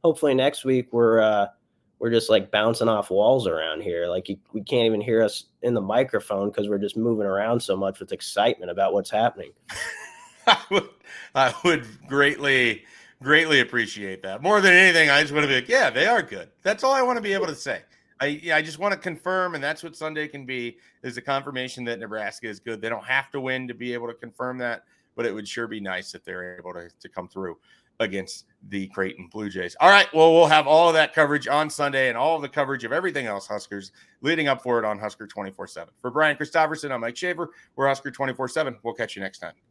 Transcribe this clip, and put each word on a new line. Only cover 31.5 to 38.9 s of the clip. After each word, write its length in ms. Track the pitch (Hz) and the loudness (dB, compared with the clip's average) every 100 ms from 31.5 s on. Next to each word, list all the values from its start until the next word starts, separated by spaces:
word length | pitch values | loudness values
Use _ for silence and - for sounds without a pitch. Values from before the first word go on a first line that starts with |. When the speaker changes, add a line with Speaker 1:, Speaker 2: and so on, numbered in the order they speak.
| 147 151 | 0 0
Speaker 2:
Sunday 400 | 147 143 135 131 | -2 -2 2 0
and 80 | 117 | 2
all 180 | 147 160 | 0 0
of 60 | |
the 80 | 139 | -4
coverage 340 | 151 135 135 | -4 -2 -4
of 80 | 113 | -4
everything 360 | 147 185 143 120 | -2 -2 -4 -6
else 200 | 101 - | -6 -6
Huskers 440 | 104 - 101 95 _ _ _ | -10 -8 -12 -12 _ _ _
leading 260 | 143 160 147 | -2 0 0
up 140 | 131 | 0
for 180 | 127 120 | 0 0
it 60 | 110 | 0
on 140 | 104 | -4
Husker 280 | 107 - 104 | -8 -10 -16
twenty-four 400 | - 98 95 92 | -10 -12 -12 -16
seven. 260 | - 85 _ | -14 -18 _
For 100 | 123 | -6
Brian 240 | 135 156 143 | 0 2 0
Christopherson, 560 | 147 165 156 151 147 | -2 0 0 -2 -6
I'm 100 | 127 | -6
Mike 140 | 117 123 | -6 -6
Shaver. 340 | 180 170 170 - _ - | -6 -6 -10 -12 _ -2
We're 120 | 139 | 0
Husker 240 | 135 143 | 0 -6
twenty-four 360 | 127 135 123 127 | -6 -6 -4 -4
seven. 300 | - 147 113 | -4 -4 -6
We'll 100 | 117 | -10